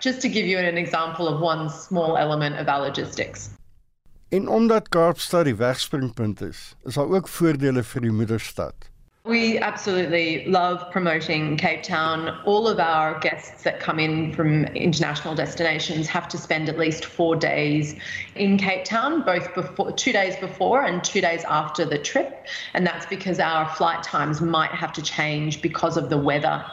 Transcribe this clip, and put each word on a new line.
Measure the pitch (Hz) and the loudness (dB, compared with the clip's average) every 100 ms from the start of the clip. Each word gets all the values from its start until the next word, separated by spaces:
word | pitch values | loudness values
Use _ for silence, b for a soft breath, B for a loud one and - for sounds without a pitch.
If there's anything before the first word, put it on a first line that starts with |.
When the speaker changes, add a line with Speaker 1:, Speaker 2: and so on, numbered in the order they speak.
Speaker 1:
just | 262 254 | -4 -2
to | 269 | -2
give | 196 180 | 0 0
you | 185 | 2
an | 180 170 | 2 0
example | 170 165 165 165 165 | -2 -2 -2 -2 -2
of | 151 | 0
one | 165 156 156 | 0 0 -2
small | - - 180 160 147 | -8 -4 0 2 2
element | 151 151 147 147 | 2 0 0 -2
of | 147 | 0
our | 143 | 0
logistics. | 139 143 - - - - - - - - _ _ - - - | -2 -4 -6 -6 -8 -8 -16 -16 -20 -20 _ _ -20 -20 -4
Speaker 2:
En | 185 208 | -2 2
omdat | 220 226 220 220 | 4 6 4 4
Kaapstad | 175 165 160 - 175 | 4 4 2 0 2
die | 151 | 4
wegspringpunt | 104 123 127 - 147 131 - 107 98 | 2 0 0 -2 -2 -4 -2 -2 -2
is, | 95 - - - | -8 -10 -18 -16
is | - | -6
daar | 143 143 | -2 2
ook | 185 - | 2 0
voordele | - 165 143 139 127 | 0 2 4 2 2
vir | 113 131 | 0 -2
die | 117 | 0
moederstad. | 107 110 110 - - 73 - - - - _ - | 2 2 0 -4 -6 -6 -8 -18 -20 -20 _ -2
Speaker 1:
We | 233 226 220 | 0 2 0
absolutely | 208 - 208 185 165 170 165 156 170 | -2 -4 -2 0 2 2 2 -2 2
love | 185 180 175 - | 2 4 0 -4
promoting | 190 180 160 160 156 156 151 | -2 0 0 0 -2 0 2
Cape | 175 160 | 2 0
Town. | - 165 160 160 160 - | -2 0 0 0 -4 -2
All | - 208 226 | 2 4 4
of | 185 | 4
our | 165 160 156 165 | 4 4 2 0
guests | 165 160 - - | -2 -2 -8 -4
that | 165 - | -4 -2
come | - 160 | -2 0
in | 156 156 156 | 2 2 0
from | - 156 151 - | 0 4 4 2
international | - 180 143 151 147 160 | 2 2 2 2 0 -4
destinations | 156 143 - 165 156 - 160 160 | -2 -4 0 0 0 -2 -2 -2
have | 175 170 | -2 -4
to | 170 | -8
spend | - 156 156 | -2 -2 0
at | 156 | 0
least | 160 160 | 0 0
four | - - 165 | -6 0 2
days | 160 151 143 147 151 151 - B B B - | 2 2 0 2 2 0 -6 B B B -2
in | 196 196 | 2 4
Cape | 196 185 | 2 -2
Town, | - 226 269 330 | -2 -2 0 0
both | 190 175 - | 2 0 -2
before, | 185 165 - 151 | -6 -6 -4 -4
two | - - | -2 0
days | 208 190 180 | 2 0 -2
before | 180 - 185 247 | -8 -2 2 2
and | 247 180 | 2 -2
two | - 202 | -2 0
days | 180 165 - | 0 0 0
after | 151 156 - | 0 0 -2
the | 151 147 | 0 0
trip. | - 269 349 - B B B | 0 0 -2 -6 B B B
And | - 175 | 0 0
that's | 165 - | 0 -6
because | 190 190 180 | -6 -4 0
our | 165 160 156 | 2 2 0
flight | - 165 160 | 2 0 0
times | - 160 147 151 | -2 -2 0 0
might | 170 160 156 | 2 2 2
have | - 160 | 0 -4
to | 156 | -6
change | 151 - 151 151 151 151 | -4 -2 0 0 -2 -2
because | 165 - 170 165 | -2 0 0 0
of | 139 | 0
the | 147 | 2
weather | 143 147 151 147 - | 2 2 2 -2 -4